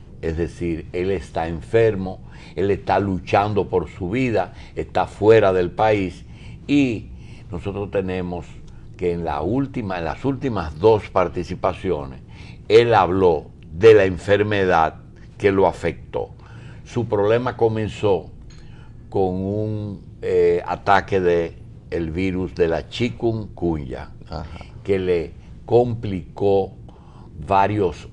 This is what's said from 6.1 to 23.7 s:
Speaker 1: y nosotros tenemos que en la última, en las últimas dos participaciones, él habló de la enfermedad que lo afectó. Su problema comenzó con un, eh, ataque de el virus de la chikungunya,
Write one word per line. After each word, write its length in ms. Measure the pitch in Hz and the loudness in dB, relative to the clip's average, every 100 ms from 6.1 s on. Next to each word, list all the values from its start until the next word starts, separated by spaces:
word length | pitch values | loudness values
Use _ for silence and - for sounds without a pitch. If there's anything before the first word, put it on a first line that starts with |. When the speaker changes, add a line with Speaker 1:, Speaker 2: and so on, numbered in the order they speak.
| - - - - - - | -6 -16 -18 -18 -12 0
Speaker 1:
y 420 | 143 135 101 - - - - - | 2 2 0 -8 -16 -18 -18 -12
nosotros 400 | 85 98 98 101 | -10 -8 -8 -4
tenemos 560 | 101 92 92 90 87 - - - - - - | -4 -2 -4 -4 -8 -10 -16 -18 -18 -18 -6
que 160 | 90 | -2
en 120 | 85 | -2
la 180 | 82 71 | -4 -4
última, 560 | 82 127 139 135 101 90 | -2 -2 -2 -4 -6 -4
en 60 | |
las 200 | 82 73 | -4 -4
últimas 540 | 131 131 131 104 78 73 | -4 -2 -4 -4 -6 2
dos 320 | 107 107 - | 4 4 2
participaciones, 1080 | 95 87 90 85 90 95 87 95 78 67 65 - - - - - | 0 0 -2 -8 -4 -4 -2 -4 -4 -6 -12 -18 -18 -18 -12 4
él 260 | 110 120 | 6 8
habló 520 | 113 87 95 92 76 - - 85 | 6 4 4 4 4 -2 -18 -16
de 200 | 82 110 | 6 8
la 120 | 107 | 10
enfermedad 920 | 95 87 - 101 104 104 92 85 80 - - - - - | 8 2 2 2 4 2 4 4 4 0 -16 -20 -20 0
que 140 | 98 | 2
lo 160 | 98 90 | 4 4
afectó. 640 | - 85 - - - - - - - - - | 2 -4 -6 -8 -8 -8 -10 -20 -20 -18 -18
Su 220 | - 120 117 | -8 -4 -2
problema 500 | 107 101 117 127 - | 2 2 2 0 0
comenzó 720 | 117 110 104 - 104 90 - - - - - - - - - | 0 2 -4 -2 0 0 -2 -16 -18 -20 -20 -20 -20 -20 -6
con 240 | 101 92 | -2 0
un, 680 | 92 95 104 107 107 104 98 - - | -2 -4 -4 -4 -6 -8 -12 -16 -10
eh, 400 | 98 92 87 87 | -2 2 4 2
ataque 560 | - 87 - 98 87 98 | -2 -4 2 2 4 0
de 360 | 87 85 82 - - - - | 2 2 0 -6 -18 -18 -8
el 220 | 82 82 | -6 -6
virus 420 | 80 95 90 90 | -4 -2 -2 -4
de 140 | 85 82 | 0 0
la 200 | 80 - | 0 -4
chikungunya, 1200 | - 120 117 117 110 101 - 85 | -4 -4 -2 -4 -4 -8 -6 -4